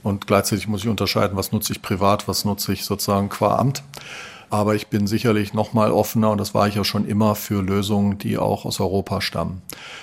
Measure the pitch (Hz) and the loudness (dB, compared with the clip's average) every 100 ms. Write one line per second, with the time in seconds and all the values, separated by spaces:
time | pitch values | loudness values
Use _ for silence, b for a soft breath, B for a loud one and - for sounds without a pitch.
0 | 110 101 - 101 - 104 101 104 113 101 | -4 -4 2 2 4 0 -2 -4 -2 -2
1 | 98 117 101 95 95 107 - 101 - 95 | 0 2 2 0 -2 -2 -2 -6 -4 2
2 | 98 104 - 92 104 98 - 95 - 98 | 2 2 0 -2 -2 -2 -2 -4 -2 -2
3 | - 98 101 - 104 107 123 139 - B | 0 0 0 0 2 4 2 0 -8 B
4 | B B B B B 104 104 107 - 107 | B B B B B 0 2 0 0 -2
5 | 101 110 120 104 98 107 104 113 107 104 | 0 0 2 2 0 -2 0 2 4 4
6 | 104 117 110 104 101 107 104 104 98 104 | 2 2 2 2 0 2 2 2 0 0
7 | 104 104 107 107 - 101 92 98 98 104 | 0 2 2 2 0 -2 0 0 2 2
8 | 101 101 110 110 101 101 - - 95 98 | 2 0 -2 0 0 -2 -4 -2 0 -2
9 | - 98 - - 87 92 - B B B | -2 -4 -2 -4 -4 -6 -12 B B B